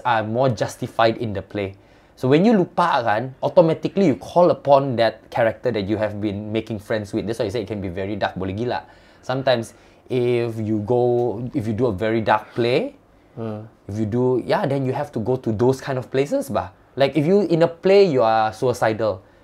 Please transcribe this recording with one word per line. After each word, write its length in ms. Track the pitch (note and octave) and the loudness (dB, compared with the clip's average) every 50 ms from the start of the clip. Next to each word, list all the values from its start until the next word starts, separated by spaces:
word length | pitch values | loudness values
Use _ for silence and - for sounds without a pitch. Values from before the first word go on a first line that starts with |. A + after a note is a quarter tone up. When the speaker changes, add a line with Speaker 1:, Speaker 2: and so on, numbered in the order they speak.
| - | -2
Speaker 1:
are 160 | B2 A#2 A2+ G#2+ | 0 0 0 0
more 260 | G#2+ A2 A#2+ C3+ C3+ | 0 0 2 2 2
justified 720 | A#2+ - C3+ - - - B2+ A#2 - - A2+ A#2 A2+ - | 2 0 -4 -6 -6 -8 -10 -6 0 2 2 2 2 0
in 140 | B2 A2 G2+ | -4 -6 -6
the 80 | F#2+ F#2+ | -6 -8
play. 320 | - - G2+ G2+ F#2+ G2 - - - - _ _ _ _ | -8 -6 -6 -6 -6 -8 -12 -20 -20 -20 _ _ _ _
So 120 | - - B2+ | -2 0 2
when 160 | C#3 D#3 F#3 | 4 4 6
you 60 | A#3 A#3+ | 4 4
lupa 480 | G3+ F3 - - - F3 E3 - C#3 A#2 | 4 2 0 0 0 0 0 0 0 0
kan, 320 | A2+ G#2 A2 B2 C3 C3 - - | 0 0 0 -2 -6 -8 -6 -6
automatically 640 | C#3 - - E3 E3 D#3+ D3+ - D3+ - F#3+ G3 | 0 4 4 4 4 4 0 -4 -4 0 2 2
you 100 | E3 B2 | 2 2
call 340 | - - - - E3+ F3 E3 C3+ | 0 -2 -2 2 4 4 4 2
upon 400 | - - C#3 C#3+ C#3 C#3 C#3 B2 | 2 2 4 4 4 4 2 0
that 320 | A2 A2+ A2 - - - - - | 2 2 0 0 -4 -10 -8 -2
character 380 | - A#2 A2+ A2 - - B2 A2 | 0 0 0 0 -2 -4 -4 -2
that 120 | A2 G2+ F#2 | -2 -2 -2
you 60 | G#2+ G2+ | -2 -2
have 220 | G#2+ G#2 G#2 G#2 | -2 -2 -4 -4
been 320 | G2+ G#2+ G2 G2+ G#2+ G#2+ G#2 | -4 -4 -4 -4 -6 -6 -4
making 260 | A2 A2 - A#2 G2+ | -4 -4 -4 -8 -8
friends 340 | - - A#2 A2 G#2 G2 - | -6 -4 -4 -4 -4 -4 -6
with. 140 | A2 F2 | -4 -4
That's 140 | G2 A2+ - | -4 -4 -4
why 60 | A#2+ | -4
you 40 | G2+ | -4
say 120 | F#2+ B2 G2+ | -4 -4 -6
it 60 | F#2+ | -6
can 140 | A2+ G#2 F#2+ | -6 -8 -6
be 60 | G2 | -8
very 240 | E2+ G2 F#2+ F#2+ G#2+ | -6 -6 -6 -6 -4
dark, 200 | G2 G2 G2 - F2+ | -4 -4 -4 -4 -4
boleh 180 | F#2 G2 F#2+ | -6 -6 -4
gila. 300 | G#2 A#2+ A#2+ G#2+ E2 - - - - - - - - | -4 -4 -4 -4 -6 -8 -12 -20 -20 -20 -20 -20 -16
Sometimes 540 | - - B2+ C3+ C3 C3+ B2+ A#2 A2+ - - - - - - _ _ - | -10 -8 -6 -4 0 0 0 0 -2 -6 -12 -20 -20 -20 -20 _ _ -6
if 480 | B2+ B2+ A#2+ B2 B2 A#2+ A#2+ A#2+ A2+ A2+ A2 | -4 -2 0 0 0 0 -2 -4 -4 -6 -4
you 160 | G#2 A2 G#2+ G#2 | -2 -2 -2 -2
go, 560 | G2+ B2 B2 B2 B2 A#2+ A#2+ A#2+ B2 G2 A2 B2 A#2+ - | 0 0 2 2 2 2 0 0 -2 -4 -6 -8 -6 -6
if 140 | D3 G#2 | -4 -4
you 80 | A2 A#2 | -2 -2
do 120 | G2+ C3 | 0 0
a 60 | B2 G2 | 0 0
very 280 | F2+ A2 A2 A2+ A#2 A2 | -2 -2 0 0 0 2
dark 320 | A2+ A2 G#2+ - - - | 2 2 2 0 -4 -4
play, 400 | - A#2 A#2 B2 D#3 A#3 C#4+ - - _ _ _ _ _ _ - | -2 0 2 2 0 0 -2 -8 -12 _ _ _ _ _ _ -14
Speaker 2:
Hmm. 320 | A#2+ A2+ A2 G#2+ G#2+ A2 A2+ - _ _ - | -10 -10 -8 -8 -10 -12 -14 -20 _ _ -10
Speaker 1:
if 100 | G2+ G#2+ | -6 -4
you 80 | A2 | -4
do, 360 | G#2 G2+ B2 B2+ B2+ B2+ B2 - | -2 0 0 0 2 0 0 0
yeah, 180 | - D3 E3+ - | -2 -2 -2 0
then 220 | C#3 C#3 C#3 C3+ | -2 -2 -2 -2
you 60 | B2+ C3 | -2 -4
have 160 | C#3 D3 - - | -4 -6 -6 -6
to 80 | B2+ | -6
go 140 | G#2+ A2 B2+ | -2 -2 -2
to 140 | B2+ - - A2 | -2 -2 -2 -2
those 280 | G2 A#2+ B2+ C3 C3 - | 2 2 2 2 0 -2
kind 160 | - C3+ C3 | -6 -6 -6
of 80 | B2 - | -6 -4
places 400 | - C3 C#3+ - A#3+ C#4 C4+ - | -2 -2 -2 0 -2 -4 -2 -2
bah. 220 | G#2 - - - - _ _ _ - | -4 -4 -4 -6 -10 _ _ _ -4
Like, 200 | - - C#3 - | 0 0 0 2
if 80 | - C#3+ | 0 2
you, 240 | D#3+ G3 G#3 G3+ - | 2 4 2 2 2
in 140 | E3 D#3 E3 | 2 2 2
a 40 | E3 | 2
play, 360 | - - - F#3+ G3 G3+ G3 | 0 0 2 4 6 6 6
you 160 | F#3 C#3 B2+ | 6 4 4
are 320 | A2+ A2 A2 A2 A2 A2 A2 | 4 4 4 2 2 0 -2
suicidal, 680 | - C#3 B2 A#2 - C3 A2+ G#2+ G2+ A2+ G#2+ F#2+ F#2+ - _ _ _ | -2 -2 -2 0 2 0 0 0 0 -2 -2 -2 -4 -8 _ _ _